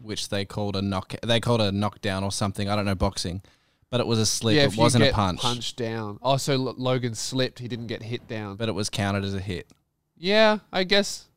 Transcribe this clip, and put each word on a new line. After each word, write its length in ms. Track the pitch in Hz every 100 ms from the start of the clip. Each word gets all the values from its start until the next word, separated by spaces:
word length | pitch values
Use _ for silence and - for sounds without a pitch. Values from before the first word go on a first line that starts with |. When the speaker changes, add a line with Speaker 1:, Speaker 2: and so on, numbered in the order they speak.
Speaker 1:
which 280 | 107 98 -
they 160 | 101 98
called 300 | 107 101 98
a 40 |
knock-, 340 | 98 95 - -
they 180 | 113 117
called 180 | 120 117
a 100 | 101
knockdown 500 | 101 104 - 104 95
or 80 | 98
something. 380 | - 101 98 101
I 60 | 104
don't 80 | 101
know 100 | 92
boxing, 460 | 98 - 92 95 - _ _ _ _
but 100 | 123
it 80 | 113
was 120 | 113
a 60 | 104
slip. 300 | - 113 143
Speaker 2:
Yeah, 80 |
Speaker 1:
It 40 | 139
Speaker 2:
if 80 | 107
you 40 |
Speaker 1:
wasn't 200 | 117 117
a 40 | 113
Speaker 2:
get 60 | 107
Speaker 1:
punch. 260 | 95 90
Speaker 2:
punched 340 | 123 120 - -
down. 400 | 113 113 104 104
Oh, 160 | 131 135
so 160 | -
L-, 220 | 135 127 -
Logan 360 | 127 127 123 110
slipped. 440 | - 131 127 -
He 80 | 120
didn't 200 | 117 113
get 160 | 107
hit 240 | 110 120 -
down. 280 | 110 104 98
Speaker 1:
But 140 | 113
it 40 |
was 160 | 90 104
counted 340 | - 101 101 98
as 80 |
a 60 | 98
hit. 260 | 95 87 - _ _ _ _ _
Speaker 2:
Yeah, 420 | 175 214 220 208 -
I 120 | 185
guess 440 | 185 202 202 - -